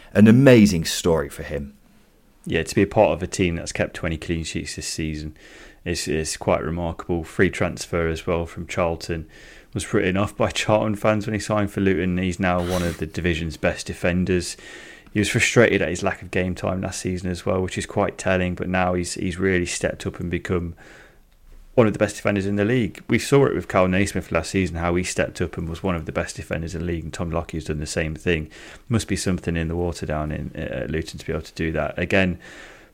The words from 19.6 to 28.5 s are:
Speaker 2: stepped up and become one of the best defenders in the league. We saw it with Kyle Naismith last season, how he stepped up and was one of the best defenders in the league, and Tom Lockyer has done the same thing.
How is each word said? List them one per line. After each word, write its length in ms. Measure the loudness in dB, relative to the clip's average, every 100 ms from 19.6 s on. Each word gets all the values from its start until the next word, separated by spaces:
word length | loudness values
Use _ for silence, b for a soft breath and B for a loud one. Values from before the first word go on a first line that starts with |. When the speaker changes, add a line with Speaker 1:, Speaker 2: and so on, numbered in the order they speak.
| 0
Speaker 2:
stepped 400 | -2 -4 -4 -8
up 140 | -6
and 100 | -4
become 460 | -4 -2 -2 -2 -8 b b b b _ _ -20 -20 -2
one 140 | 4 4
of 60 |
the 60 | 4
best 180 | 0 0
defenders 280 | -2 0 0
in 120 | 2
the 80 | 2
league. 360 | 2 0 -4 0
We 100 | 0
saw 280 | 4 4 4
it 100 | 2
with 140 | 0
Kyle 180 | 2 4
Naismith 440 | 4 2 -2 -2
last 200 | -2 0
season, 240 | 0 0 0
how 180 | 0 0
he 80 |
stepped 380 | 0 -2 -2 -2
up 160 | -4 -4
and 120 | -8
was 120 | -4
one 140 | -2 -2
of 100 | -4
the 60 |
best 240 | -4 -6 -6
defenders 400 | -6 -6 -6 -6
in 60 |
the 60 | -4
league, 180 | -4 -6
and 80 |
Tom 180 | -6 -4
Lockyer 260 | -4 -4 -6
has 80 | -6
done 140 | -6
the 60 | -4
same 280 | -4 -4
thing. 380 | -2 0 0 -2